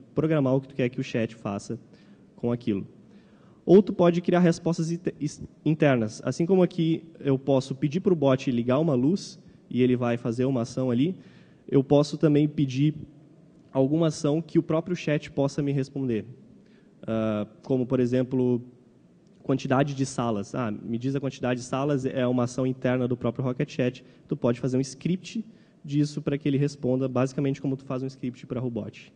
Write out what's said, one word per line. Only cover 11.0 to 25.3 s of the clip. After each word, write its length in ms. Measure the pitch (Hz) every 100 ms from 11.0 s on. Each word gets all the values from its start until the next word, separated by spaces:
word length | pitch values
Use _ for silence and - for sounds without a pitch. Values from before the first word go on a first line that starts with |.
| 160 185 - - - - -
eu 140 | 139
posso 360 | 131 143 147 156
também 280 | 160 147 151
pedir 480 | - 135 127 151 151 - - - - - - -
alguma 360 | 135 135 160 165
ação 340 | 151 143 156
que 180 | 165 165
o 40 |
próprio 320 | 165 160 175 175
chat 360 | - 147 -
possa 300 | - 139 -
me 100 | 143
responder. 540 | 139 135 139 131 107 - - - - - - _ _ -
Ah, 400 | 110 110 104 104 -
como, 220 | - 131 127
por 140 | 131
exemplo, 640 | 120 127 123 127 123 123 123 - _ _ _ _ _ -
quantidade 520 | - 135 135 131 147
de 120 | 135 135
salas. 500 | - 120 104 98 -
"Ah, 160 | 113
me 260 | 104 107 117
diz 180 | 131 139
a 40 |
quantidade 400 | 135 - 123 123
de 60 | 120
salas", 400 | 135 147 139 135
é 200 | 131 123
uma 180 | 127
ação 220 | 120 135 131
interna 440 | 127 127 127 123
do 80 | 123
próprio 260 | 120 120
Rocket 260 | 127 123 151
Chat. 360 | - 127 - - - -
Tu 120 | 147
pode 220 | 123 120
fazer 180 | 131 127
um 40 |
script 640 | 131 - 165 185 -